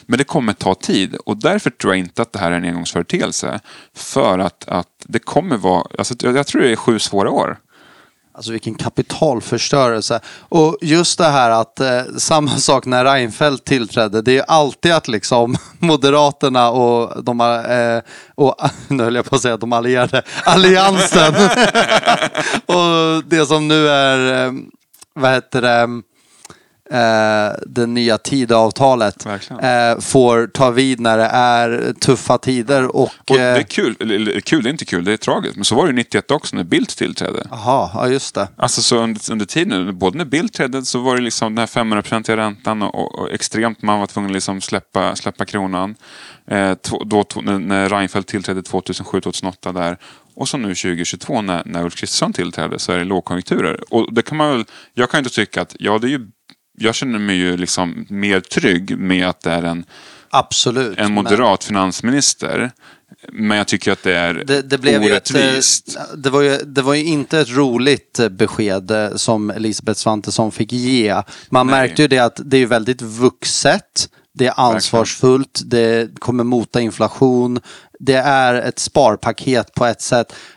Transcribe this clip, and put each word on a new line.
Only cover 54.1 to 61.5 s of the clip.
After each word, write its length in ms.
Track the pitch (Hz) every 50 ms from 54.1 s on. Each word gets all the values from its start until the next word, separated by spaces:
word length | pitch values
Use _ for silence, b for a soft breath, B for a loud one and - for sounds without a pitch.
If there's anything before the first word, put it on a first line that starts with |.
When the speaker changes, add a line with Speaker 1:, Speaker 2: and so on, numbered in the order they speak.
| 113
Speaker 1:
det 80 | 117
kan 160 | 113 - 151
man 120 | 156 151 147
väl, 160 | 139 120 107 B B B B B B
jag 160 | 117 123 -
kan 60 | -
ju 60 | 156 135
inte 120 | 120 -
tycka 260 | - 104 - - 95
att, 140 | 90 - - -
ja, 180 | - 98 104 110
det 80 | 117
är 20 | 127
ju, 180 | 147 139 113 98 _ _ _ _ _ _ _ _ _
jag 180 | - 110 110 117
känner 240 | - 143 131 117 107
mig 160 | 104 101 95
ju, 200 | 90 90 90 90
liksom, 480 | 87 90 87 - - 90 87 - 90 90 -
mer 300 | 104 101 101 101 98 95
trygg 580 | 92 - - - 165 117 87 87 95 101 104
med 300 | 90 98 92 92 90 90
att 140 | 90 87 -
det 100 | - 90
är 120 | 85 85 85
en, 220 | 85 85 85 85 B B B B B B B B B
Speaker 2:
Absolut, 680 | - 135 123 - - - - 131 117 131 131 113 92
Speaker 1:
en 60 | 98 107
Speaker 2:
men 100 | 104 104
Speaker 1:
moderat 500 | 101 101 - 104 110 127 110